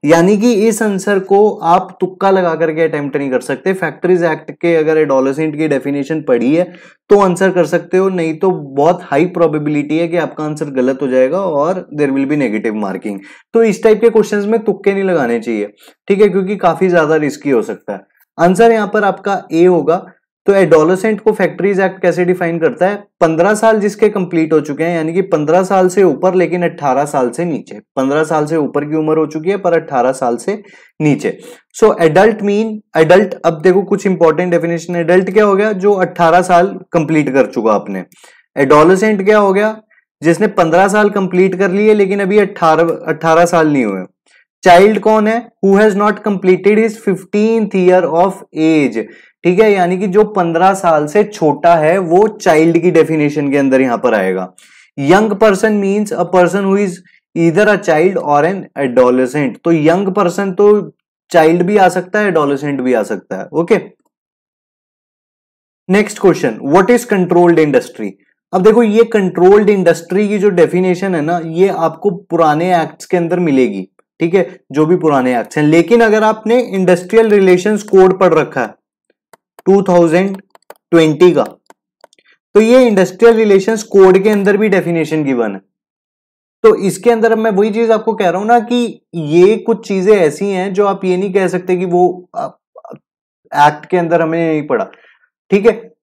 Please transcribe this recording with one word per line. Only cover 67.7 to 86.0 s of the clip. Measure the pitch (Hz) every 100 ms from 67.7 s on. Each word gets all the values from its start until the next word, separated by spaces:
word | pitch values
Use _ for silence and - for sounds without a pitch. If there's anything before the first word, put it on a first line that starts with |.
| 131 - - 104 - _ _ _
अब | 185
देखो | 190 214
ये | 226 214
कंट्रोल्ड | 233 214 185 - 180 208 202
इंडस्ट्री | 202 175 165 - 185 208
की | 208
जो | 202
डेफिनेशन | 175 156 180 185 175 196 175
है |
ना, | 147 175 165
ये | 160 190
आपको | 175 165 - 202 175 -
पुराने | 165 160 151 180 175
एक्ट्स | 151 - -
के | 180
अंदर | 165 175
मिलेगी, | 170 135 123 98 92 _ _ _
ठीक | 165
है, | 185 175 - _
जो | 147 156
भी | 180
पुराने | 156 139 127 123
एक्ट्स | 113 -
हैं। |
लेकिन | 151 165 165 233
अगर | 226 214
आपने | 214 220 214 240
इंडस्ट्रियल | 233 190 180 180 - 220 226
रिलेशंस | 208 190 180 214 214
कोड | - 190 185 185
पढ़ | 185
रखा | 160 135 -
है | 110 - _ _ _ _ _ _ _ - -
टू | 196
थाउजेंड | 196 175 170 165 196 190 _ _ _ - _
ट्वेंटी | 170 160 147 180
का, | 147 107 - _ _ _ _ _ _ _ _ _ 208
तो |
ये | 226 254 247
इंडस्ट्रियल | 202 180 - 226 226
रिलेशंस | 214 196 196 220 -
कोड | 202 190 185
के | 196
अंदर | 208 196 196
भी | 220
डेफिनेशन | 190 156 170 151 156
गिवन | 147 127 110
है। | 98 _ _ _ _